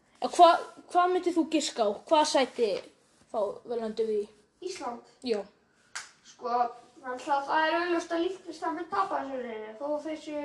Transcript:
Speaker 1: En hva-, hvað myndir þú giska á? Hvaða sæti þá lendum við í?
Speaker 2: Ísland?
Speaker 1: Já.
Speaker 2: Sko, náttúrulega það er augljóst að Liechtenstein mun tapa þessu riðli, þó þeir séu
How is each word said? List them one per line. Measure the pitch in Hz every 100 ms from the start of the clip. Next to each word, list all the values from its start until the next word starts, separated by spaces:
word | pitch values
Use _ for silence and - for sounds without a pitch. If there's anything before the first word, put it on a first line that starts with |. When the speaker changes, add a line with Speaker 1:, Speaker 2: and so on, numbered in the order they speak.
| _ -
Speaker 1:
En | 247
hva-, | - 339 339 - -
hvað | - 349 359
myndir | 359 359 330
þú | 285
giska | 311 - - 208
á? | 202
Hvaða | - 311 302
sæti | 294 247 - 214 180 - _ _ _ _
þá | 233 202 - 226
lendum | 233 220 214 220
við | 214
í? | 208 - _ -
Speaker 2:
Ísland? | 359 - 262 240 - _
Speaker 1:
Já. | 247 208 - _ _ _ _ - - _
Speaker 2:
Sko, | - - 247 247 240 - -
náttúrulega | - 262 254 311 285
það | 302 311 320
er | 339
augljóst | 349 339 - 339
að |
Liechtenstein | 359 - 339 - 349
mun | 311 349
tapa | 403 392 277
þessu | 269 262
riðli, | 240 220 214
þó | 220 285 294
þeir | 311 302
séu | 311 294